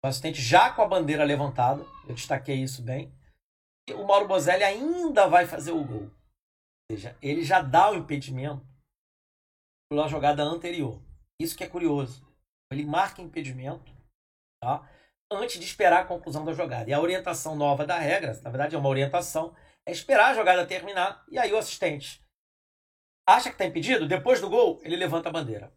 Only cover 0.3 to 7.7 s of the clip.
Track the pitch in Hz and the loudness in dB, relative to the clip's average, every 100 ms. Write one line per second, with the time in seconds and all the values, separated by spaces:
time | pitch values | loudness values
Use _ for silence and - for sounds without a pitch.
0.3 | 151 117 170 220 - 208 190 151 147 147 | -4 4 6 6 4 2 2 0 0 2
1.3 | 143 143 120 123 143 - - - 120 - | 2 -2 0 0 0 -8 -18 -14 -12 -4
2.3 | 139 131 135 131 - 120 131 - - _ | -4 -4 -4 -4 -8 -8 -8 -10 -20 _
3.3 | _ _ _ _ _ - 202 202 202 202 | _ _ _ _ _ -14 -8 4 4 4
4.3 | 190 156 185 202 208 294 349 330 214 185 | 2 2 2 2 0 -2 -2 2 4 6
5.3 | 175 175 - 143 165 139 110 101 _ _ | 6 4 -4 -4 -4 -4 -8 -12 _ _
6.3 | _ _ _ _ _ _ 107 113 - 139 | _ _ _ _ _ _ -10 -10 -10 -6
7.3 | 151 143 185 139 | -4 2 2 4